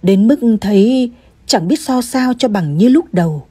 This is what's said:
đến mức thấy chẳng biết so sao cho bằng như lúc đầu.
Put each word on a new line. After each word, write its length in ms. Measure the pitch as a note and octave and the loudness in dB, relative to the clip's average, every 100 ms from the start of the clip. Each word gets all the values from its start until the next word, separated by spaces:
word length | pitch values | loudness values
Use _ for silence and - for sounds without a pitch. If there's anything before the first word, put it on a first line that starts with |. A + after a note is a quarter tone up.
đến 260 | F3+ G3 A3 | 2 2 2
mức 280 | C#4+ A#3+ G#3+ | 2 0 0
thấy 500 | G3+ G3+ G#3+ C4 A#3+ - _ _ - | 0 2 2 0 -2 -8 _ _ -4
chẳng 220 | C4 F3 | -4 0
biết 120 | D#4 | -4
so 220 | - B3+ | -2 -4
sao 300 | A#3+ C4 B3+ B3 | -2 -4 -2 -2
cho 100 | B3+ | -2
bằng 300 | G3+ D#3 D3 | -2 -4 0
như 100 | A#3 | 2
lúc 160 | C#4 E4+ | 2 0
đầu. 340 | F3+ E3 D#3 - | -2 -2 -4 -12